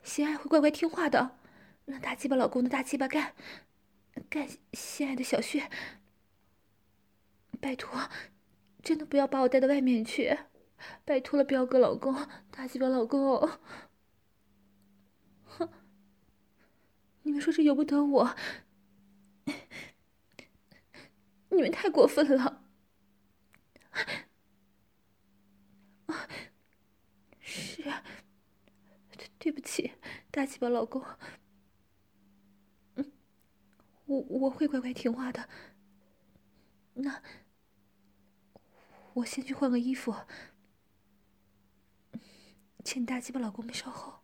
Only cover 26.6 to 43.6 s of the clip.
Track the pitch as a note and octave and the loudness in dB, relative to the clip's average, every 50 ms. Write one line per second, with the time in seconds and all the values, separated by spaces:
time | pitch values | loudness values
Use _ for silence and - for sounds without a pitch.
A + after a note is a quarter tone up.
26.6 | _ _ _ _ _ _ _ _ _ _ _ _ _ _ - _ - - - - | _ _ _ _ _ _ _ _ _ _ _ _ _ _ -20 _ -14 -12 -10 -10
27.6 | - - - - D4+ C#4+ C#4+ - - - - - - _ _ _ _ _ _ _ | -10 -10 -10 -10 -8 -8 -8 -8 -10 -16 -20 -20 -20 _ _ _ _ _ _ _
28.6 | _ _ _ _ _ _ - _ _ _ - - - - _ _ - E4 D4+ C#4+ | _ _ _ _ _ _ -20 _ _ _ -20 -20 -20 -20 _ _ -4 -4 -4 -4
29.6 | - - - - - - - - - - - - - _ - D4 C#4 C#4 - - | -8 -6 -4 -4 -4 -4 -10 -12 -18 -16 -16 -16 -16 _ -4 -2 -2 -4 -2 -4
30.6 | B3 A#3+ A#3+ A#3 A3+ A3+ - C4+ C4 - - _ - - - - _ _ _ _ | 0 2 2 2 0 -2 -4 -8 -8 -8 -16 _ -18 -20 -20 -20 _ _ _ _
31.6 | _ _ _ _ _ _ _ _ _ _ _ _ _ _ _ _ _ _ _ _ | _ _ _ _ _ _ _ _ _ _ _ _ _ _ _ _ _ _ _ _
32.6 | _ _ _ _ _ _ _ - C#4+ C#4+ - _ _ _ _ _ _ _ _ _ | _ _ _ _ _ _ _ -8 -8 -8 -8 _ _ _ _ _ _ _ _ _
33.6 | _ _ _ _ _ _ _ _ _ - C#4 C4+ - - - C4 C4+ C4+ C4 - | _ _ _ _ _ _ _ _ _ -4 -2 -2 -2 -2 -2 0 0 0 0 0
34.6 | D#4 D4 C#4+ C4 B3 B3+ B3 - - A#3+ A#3 B3 C4 B3+ B3 - - - - - | 0 0 0 -2 -4 -4 -8 -2 -2 -2 -2 -2 -4 -6 -6 -8 -10 -12 -16 -20
35.6 | - - - _ _ _ _ _ _ _ _ _ _ _ _ _ _ _ _ _ | -20 -20 -20 _ _ _ _ _ _ _ _ _ _ _ _ _ _ _ _ _
36.6 | _ _ _ _ _ _ _ B3 C4+ C#4+ C4 - - - - - - _ _ _ | _ _ _ _ _ _ _ -8 -8 -8 -8 -10 -16 -20 -20 -20 -20 _ _ _
37.6 | _ _ _ _ _ _ _ _ _ _ _ _ _ _ _ _ _ _ _ - | _ _ _ _ _ _ _ _ _ _ _ _ _ _ _ _ _ _ _ -20
38.6 | _ _ _ - - _ - - - - - B3 A#3+ - - C#4 C4 - C4+ - | _ _ _ -20 -20 _ -20 -20 -20 -8 -6 -4 -4 -4 -6 -8 -6 -6 -2 0
39.6 | C#4+ C4 B3 A#3+ A#3+ B3+ C4 B3+ - B3 G#3 - - - - - - - _ _ | 2 2 2 2 2 0 -2 -2 -4 -6 -6 -6 -10 -16 -18 -20 -20 -20 _ _
40.6 | _ _ _ _ _ _ _ _ _ _ _ _ _ _ _ _ _ _ _ _ | _ _ _ _ _ _ _ _ _ _ _ _ _ _ _ _ _ _ _ _
41.6 | _ _ _ _ _ _ _ _ _ _ - - - - - - - - - _ | _ _ _ _ _ _ _ _ _ _ -16 -16 -16 -16 -20 -20 -20 -20 -20 _
42.6 | _ _ _ _ - - - C4 A#3+ A#3 B3+ B3 B3 - B3 C4+ A#3+ G#3+ G3 - | _ _ _ _ -10 -8 -4 -4 -4 -4 -4 -6 -6 -6 -6 -4 -4 -4 -6 -8